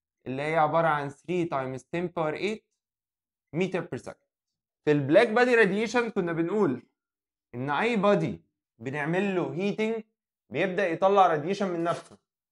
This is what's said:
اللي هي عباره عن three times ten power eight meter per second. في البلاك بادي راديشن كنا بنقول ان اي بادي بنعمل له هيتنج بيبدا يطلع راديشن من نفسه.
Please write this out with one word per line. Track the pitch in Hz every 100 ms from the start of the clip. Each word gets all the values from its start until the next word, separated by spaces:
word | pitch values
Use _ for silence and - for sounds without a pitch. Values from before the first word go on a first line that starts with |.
| _ _ 123
اللي | 131
هي | 147 165
عباره | 156 160 165
عن | 147 143
three | - - 180 165
times | 143 131 131
ten | - 170 175
power | 170 156
eight | 151 190 220 _ _ _ _ _ _ _ _ _ 151
meter | 185 185
per | 170 123
second. | - - _ _ _ _ _ _
في | -
البلاك | 147 135 175 233
بادي | 220 247
راديشن | 233 202 202 226 247 233
كنا | 202 175
بنقول | 165 170 214 180 120 - _ _ _ _ _ _
ان | 120 135
اي | 147 220 233
بادي | 202 202 156 87 _ _ _ _
بنعمل | 117 147 147 180 202 180
له | 139
هيتنج | 143 202 175 220 226 - _ _ _ _
بيبدا | 120 185 180 190
يطلع | 165 196 202 180
راديشن | 160 156 196 190
من | 170
نفسه. | 170 160 - 104 _ _ _